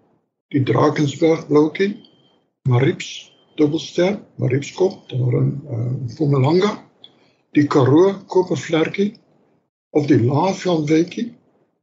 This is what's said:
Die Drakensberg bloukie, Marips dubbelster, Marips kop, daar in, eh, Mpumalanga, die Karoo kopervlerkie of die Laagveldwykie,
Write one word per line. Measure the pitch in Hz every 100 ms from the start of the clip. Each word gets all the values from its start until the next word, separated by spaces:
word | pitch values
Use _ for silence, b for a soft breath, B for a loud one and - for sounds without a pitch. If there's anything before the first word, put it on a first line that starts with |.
| _ _ _ _ _
Die | 143
Drakensberg | 123 139 147 147 143 - 160 160 -
bloukie, | 147 156 - 202 - - _ _ _ _ _
Marips | 135 123 147 - - - - _ _ -
dubbelster, | 151 156 - - 180 208 - -
Marips | 123 123 -
kop, | - 190 - -
daar | 127 123 139
in, | 135 - 143
eh, | 117 123 139 117
Mpumalanga, | - 143 139 135 180 208 - - _ b b b b _
die | 147 143
Karoo | 151 127 156 196 196 -
kopervlerkie | 185 180 147 - 160 160 - 208 - _ _ _ _ _ _ _
of | 151 135
die | 180
Laagveldwykie, | 117 147 185 190 185 165 147 160 175 220 240 - _ _ _ _